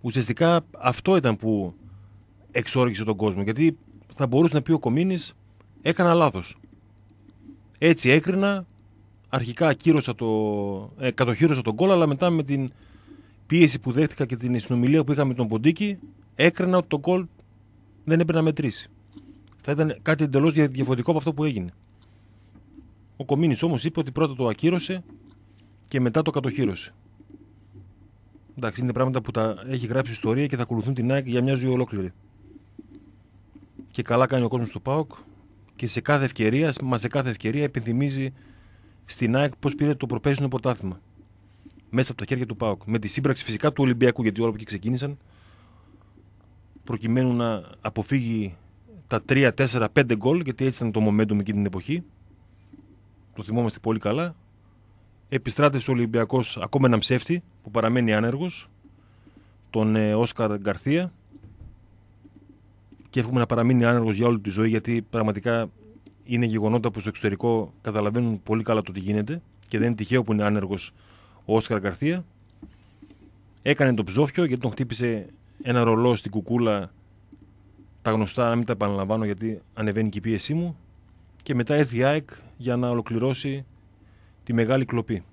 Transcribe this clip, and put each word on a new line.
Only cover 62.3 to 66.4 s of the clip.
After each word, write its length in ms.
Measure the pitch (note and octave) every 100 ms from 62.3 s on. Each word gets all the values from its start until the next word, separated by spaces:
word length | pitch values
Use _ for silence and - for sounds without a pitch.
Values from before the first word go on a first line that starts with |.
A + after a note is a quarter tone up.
| - - - _ _ _ - -
Και 100 | C3+
εύχομαι 180 | A2+ B2+
να 80 | A#2
παραμείνει 380 | A#2 A#2 B2+
άνεργος 300 | A#2 A#2+ A2+
για 120 | G2+ A#2+
όλη 140 | A#2
τη 100 | G2+
ζωή, 180 | F#2+ A2
γιατί 380 | A2 - A#2 G#2+
πραγματικά 600 | A#2 A2 G2+ A#2+ A#2 A2 - - - - _
είναι 220 | - A#2+